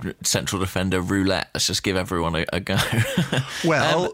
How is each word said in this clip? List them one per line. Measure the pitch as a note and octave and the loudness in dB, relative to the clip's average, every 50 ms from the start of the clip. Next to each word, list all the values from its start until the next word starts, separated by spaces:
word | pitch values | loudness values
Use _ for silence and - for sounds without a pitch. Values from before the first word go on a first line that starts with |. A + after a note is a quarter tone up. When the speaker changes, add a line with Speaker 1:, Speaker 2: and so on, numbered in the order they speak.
| - F#2 - - - | -2 -6 -8 -4 -2
Speaker 1:
central | - - F#2+ C2 - - F#2+ | 0 0 0 0 -2 -2 -2
defender | F#2+ F#2 - F#2 F#2 F#2+ F#2 F#2 | -2 -2 0 0 0 2 2 0
roulette? | F2+ F#2 G2+ G2 F#2+ G2 F#2+ E2+ - - - | 0 2 2 2 2 2 2 0 -2 -4 -2
Let's | - - | -2 -2
just | - F#2 - - | 0 -2 -2 0
give | G#2 F#2 | 0 0
everyone | F#2 F2+ F#2 F#2 E2+ E2 E2 E2 | 0 0 0 0 0 0 0 0
a, | D#2+ E2+ - | 0 0 0
a | - F2 | -2 -2
go. | G2 - F#2 - - - - A#2 A2+ - C5+ G3 | -2 0 0 0 0 0 2 0 0 0 0 -2
<laughs> | D3 - - B2+ C3 - - - - | -2 0 -2 -4 -4 -4 -4 -2 0
Speaker 2:
Well, | E3 D#3 C#3 A#2+ D#3 D#3+ E3 F#3 | 2 2 4 4 2 2 2 0
Speaker 1:
Um, | - | -2